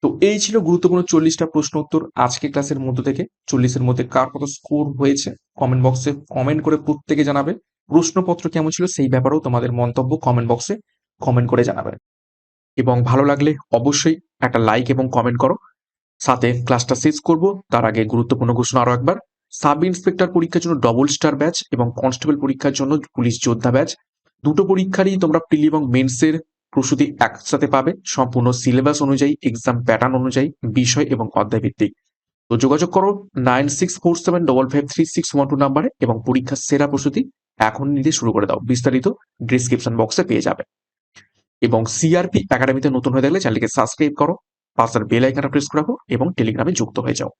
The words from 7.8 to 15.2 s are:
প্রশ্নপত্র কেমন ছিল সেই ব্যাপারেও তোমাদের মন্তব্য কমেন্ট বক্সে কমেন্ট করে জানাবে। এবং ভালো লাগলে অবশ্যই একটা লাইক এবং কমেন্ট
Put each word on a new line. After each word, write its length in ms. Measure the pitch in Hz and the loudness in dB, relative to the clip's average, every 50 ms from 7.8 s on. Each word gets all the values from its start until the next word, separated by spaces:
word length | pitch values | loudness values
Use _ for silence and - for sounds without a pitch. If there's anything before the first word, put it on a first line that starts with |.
| _ _ | _ _
প্রশ্নপত্র 640 | 135 165 175 - - 190 185 185 180 170 - 165 | 2 2 2 4 0 -2 0 0 -2 -2 -2 -4
কেমন 200 | - 170 156 156 | -2 -2 -2 -2
ছিল 160 | 160 - 180 180 | -2 -2 -4 -4
সেই 220 | - - 139 131 | -2 -2 -2 0
ব্যাপারেও 300 | 127 127 123 131 135 156 | 2 2 2 2 0 0
তোমাদের 320 | 151 135 123 120 120 127 | -2 0 -2 0 0 -2
মন্তব্য 460 | 120 120 120 120 120 - 131 127 143 156 | -2 -2 -2 -2 0 -2 -2 -2 -2 -2
কমেন্ট 340 | - 139 123 120 120 117 | 0 0 2 2 2 2
বক্সে 240 | 120 117 - - 202 226 _ _ _ _ _ _ _ _ | 0 -2 0 -6 -8 -8 _ _ _ _ _ _ _ _
কমেন্ট 300 | - - 123 123 120 117 | -4 0 0 2 2 2
করে 140 | 123 123 123 | 2 2 2
জানাবে। 280 | 123 - - - - - - _ _ _ _ _ _ _ _ _ _ _ _ _ _ _ | 0 0 -6 -6 -8 -10 -12 _ _ _ _ _ _ _ _ _ _ _ _ _ _ _
এবং 280 | - 127 123 123 123 120 | -4 0 0 2 2 2
ভালো 200 | 120 123 135 139 | 2 2 4 4
লাগলে 320 | 143 143 139 143 151 151 143 - _ | 2 2 2 2 0 0 -2 -6 _
অবশ্যই 440 | - 120 120 139 143 143 - 165 160 165 _ _ _ _ | 0 2 2 2 0 2 2 0 0 0 _ _ _ _
একটা 200 | - 127 120 117 | -4 0 2 2
লাইক 300 | 113 110 107 117 123 123 | 2 4 2 2 0 0
এবং 200 | 135 123 131 127 - | 0 0 0 -2 0
কমেন্ট 260 | 131 | 0